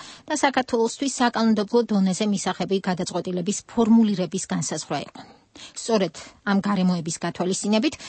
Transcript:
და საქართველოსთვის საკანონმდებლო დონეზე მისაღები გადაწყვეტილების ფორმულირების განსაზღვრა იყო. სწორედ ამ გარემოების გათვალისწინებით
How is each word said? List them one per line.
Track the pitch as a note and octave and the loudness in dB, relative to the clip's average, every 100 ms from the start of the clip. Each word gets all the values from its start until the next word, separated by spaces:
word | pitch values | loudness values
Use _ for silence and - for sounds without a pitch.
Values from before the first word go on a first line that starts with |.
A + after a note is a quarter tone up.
| - - | -4 -18
და | - D4+ | -6 0
საქართველოსთვის | C#4+ - B3+ A#3 A3+ - C#4 - | 0 0 0 0 0 -2 -4 0
საკანონმდებლო | B3 A3 A3+ G#3+ G#3 A#3+ | 0 2 2 2 2 0
დონეზე | A3+ G#3 F#3+ F3+ G#3 | 2 2 2 2 0
მისაღები | G3 F#3+ F3+ F3+ F#3+ | 0 -2 -4 -2 -2
გადაწყვეტილების | G3 F3 F3 F3 F3 F3+ F3 G3+ | 0 -2 -4 -4 -4 -4 -4 -6
ფორმულირების | - - A3+ A3+ G#3+ F#3+ F3 F#3+ - | -4 0 6 6 6 2 -2 -4 -4
განსაზღვრა | F3+ D#3 D#3+ - D3 | -4 -4 -6 -4 -6
იყო. | - - - - _ - - | -6 -14 -20 -20 _ -20 -18
სწორედ | - - A3+ F3 - - - | -10 0 0 0 -4 -18 -8
ამ | - G3 | 0 0
გარემოების | G3+ G3+ F3+ F3+ E3 - | 0 2 2 0 -2 -6
გათვალისწინებით | F3 - F#3 F#3+ G3+ G#3+ D4 - | -6 -2 -2 -2 0 2 2 -2